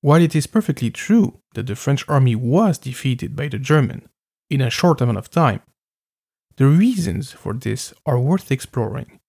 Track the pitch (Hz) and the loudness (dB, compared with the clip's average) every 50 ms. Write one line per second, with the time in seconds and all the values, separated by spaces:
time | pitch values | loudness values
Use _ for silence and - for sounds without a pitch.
0 | - 143 143 165 170 156 - 160 143 - - 220 208 - 147 - 123 113 110 - | 4 4 4 6 4 4 2 -2 -4 0 -2 -2 0 0 -4 -2 -2 -6 -6 -6
1 | - - 208 233 - - - - _ _ _ - - 127 101 - - - 139 139 | -2 2 4 4 4 2 0 -8 _ _ _ -10 -8 -8 -8 -6 -2 -2 -2 -2
2 | - - 147 139 135 123 120 110 123 120 131 180 226 208 160 - - 135 123 - | -2 -2 0 2 2 2 2 0 -2 0 2 2 2 2 0 -2 -6 -14 -14 -6
3 | - 135 127 127 - - - 143 139 147 - - 135 131 151 156 135 107 - - | -4 -4 -4 -4 -6 -10 -8 -8 -8 -8 -6 -8 -2 2 2 2 2 2 -2 -8
4 | - _ _ _ _ _ _ _ _ _ 139 139 131 120 - - - 175 160 - | -14 _ _ _ _ _ _ _ _ _ -2 -2 -2 -2 -2 0 2 2 2 2
5 | 127 120 117 98 - - - 170 170 131 98 - _ _ _ _ _ _ _ _ | 2 0 0 -2 -6 -4 -2 0 0 2 0 -2 _ _ _ _ _ _ _ _
6 | _ _ _ _ _ _ _ _ _ _ _ _ 135 139 151 170 202 247 254 202 | _ _ _ _ _ _ _ _ _ _ _ _ 4 4 6 6 4 2 2 0
7 | 165 101 90 - 147 135 - - - - 107 127 - 113 107 - - - - _ | -2 -4 -4 -6 -8 -10 -14 -14 -10 -8 -8 -8 -6 -6 -6 -6 -8 -12 -16 _
8 | _ - 135 123 123 139 175 190 - - 139 131 - - - 131 113 107 107 127 | _ -4 -2 0 0 0 0 -2 -2 -4 -6 -6 -6 -8 -6 -6 -6 -4 -6 -10
9 | 123 _ _ _ _ | -12 _ _ _ _